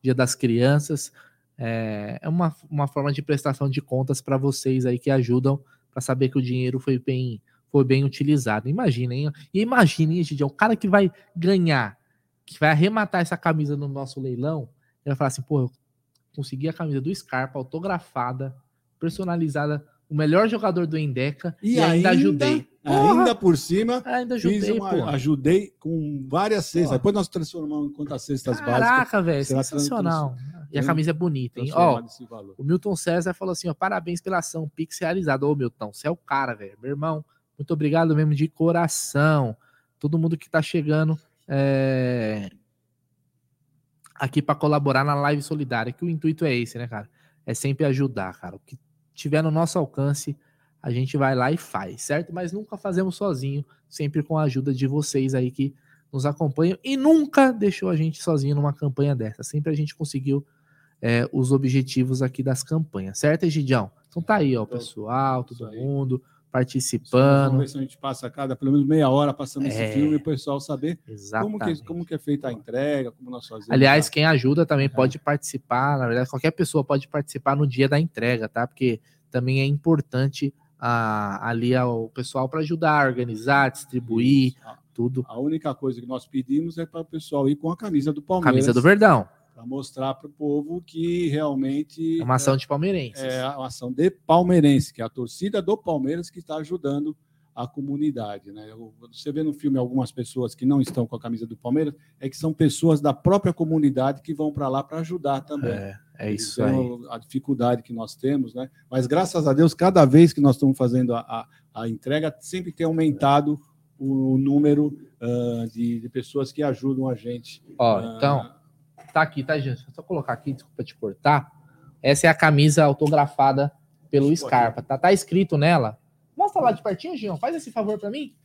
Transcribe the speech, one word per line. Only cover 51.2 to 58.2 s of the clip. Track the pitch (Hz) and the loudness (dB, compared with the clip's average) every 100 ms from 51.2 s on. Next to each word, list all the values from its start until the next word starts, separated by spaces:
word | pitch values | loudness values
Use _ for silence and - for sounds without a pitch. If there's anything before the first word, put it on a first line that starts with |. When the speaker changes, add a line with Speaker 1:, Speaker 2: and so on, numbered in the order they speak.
| 135 | 2
Speaker 1:
lá | 131 127 | 2 0
e | 170 | -2
faz, | - 95 95 113 | -4 -10 -8 -12
certo? | - 147 170 | -4 -4 -4
Mas | 175 175 | -8 -8
nunca | 196 214 208 | -8 -12 -10
fazemos | 202 180 190 | -4 -2 -2
sozinho, | - 202 135 135 143 139 _ _ | -2 -4 -2 -4 -6 -8 _ _
sempre | - 147 151 | -6 -4 -2
com | 147 156 | -2 0
a | |
ajuda | 151 131 139 | 0 0 -2
de | 127 135 | 0 0
vocês | 147 147 139 135 | 0 -2 -2 0
aí | 131 127 | 0 -2
que | 123 139 - _ _ _ | -2 -4 -4 _ _ _
nos | 135 | -4
acompanham | 143 147 156 139 170 185 | -2 0 -2 2 0 0
e | 262 | -4
nunca | 269 285 320 294 - 262 | 2 6 6 6 4 4
deixou | 233 202 - 185 | 4 -2 0 -2
a | |
gente | 160 160 151 | 0 0 -2